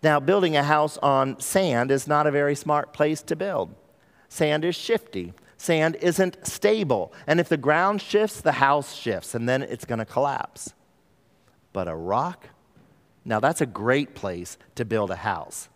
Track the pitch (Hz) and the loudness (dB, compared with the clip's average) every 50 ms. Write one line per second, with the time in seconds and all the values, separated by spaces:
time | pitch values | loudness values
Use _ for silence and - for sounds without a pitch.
0 | - 156 151 147 139 135 190 202 185 170 156 147 143 147 151 151 151 151 - - | 4 4 4 4 4 2 2 2 2 2 2 2 4 4 4 2 2 0 -2 0
1 | - 143 139 135 135 135 131 - - - - 196 190 175 131 120 123 135 139 139 | 2 2 4 4 2 0 -2 -6 -8 -2 0 0 2 2 2 2 2 2 0 -2
2 | 131 151 151 147 147 151 143 143 143 143 147 139 - 151 151 147 143 - - - | 0 0 0 2 2 2 2 2 0 0 0 -2 -2 0 0 0 0 -4 -2 0
3 | 151 151 156 156 - - 165 156 180 202 185 135 95 82 95 - _ _ _ _ | 0 0 0 -4 -4 -6 -4 -4 -4 -4 -2 -4 -4 -6 -10 -20 _ _ _ _
4 | _ _ _ _ _ _ - - 165 151 147 151 156 175 175 - - - 226 220 | _ _ _ _ _ _ -4 -2 0 2 2 0 0 -2 -4 -4 -2 -2 -2 -2
5 | - - - 98 87 85 87 - _ _ _ _ - - 170 160 156 160 165 - | -2 -6 -10 -8 -8 -8 -12 -18 _ _ _ _ -2 0 2 2 2 2 0 0
6 | - 175 165 - 190 185 - - - - - - - 208 220 220 202 147 127 104 | 0 0 2 4 2 0 0 -6 -12 -12 -10 0 2 2 2 2 2 0 0 0
7 | 90 - - - - - 147 170 170 - 170 156 127 139 151 160 175 196 208 202 | 0 -4 -10 -16 -2 2 2 2 4 2 0 0 2 2 4 4 4 2 2 0
8 | - - - 208 214 214 - - - 160 143 123 143 139 143 147 139 - - - | -4 0 0 2 2 2 -2 -2 0 0 2 4 4 4 4 2 0 -4 -12 -8
9 | - 117 104 90 - - - 120 113 120 127 135 135 - - 117 - - 120 110 | -4 -4 -4 -4 -6 -8 -8 -4 -2 0 0 0 -2 -4 -8 -12 -8 -6 -6 -6
10 | 113 - - - 135 143 139 - - - _ - - - - _ _ _ _ _ | -6 -4 -2 -2 0 0 -2 -4 -8 -10 _ -14 -16 -16 -16 _ _ _ _ _
11 | _ _ _ _ _ _ _ _ _ _ _ _ _ _ _ 98 92 85 82 80 | _ _ _ _ _ _ _ _ _ _ _ _ _ _ _ -6 -6 -6 -6 -8
12 | 82 90 98 117 139 175 180 - - - _ _ _ _ _ _ _ _ _ _ | -4 -2 -2 0 0 -2 -6 -10 -18 -20 _ _ _ _ _ _ _ _ _ _
13 | _ _ _ _ _ - 113 107 110 143 165 - 165 131 98 - 104 117 127 143 | _ _ _ _ _ -2 -2 2 2 2 2 2 -4 -4 -4 -4 0 2 2 2
14 | 147 - - - - 98 90 85 87 - - _ _ _ _ - - 107 110 110 | 0 -4 -8 -10 -8 -8 -6 -6 -10 -12 -14 _ _ _ _ -8 -6 -2 -2 -2
15 | 104 95 92 - - 113 98 85 76 - - - - - _ | -2 -2 -4 -4 -4 -4 -4 -4 -6 -12 -14 -16 -16 -16 _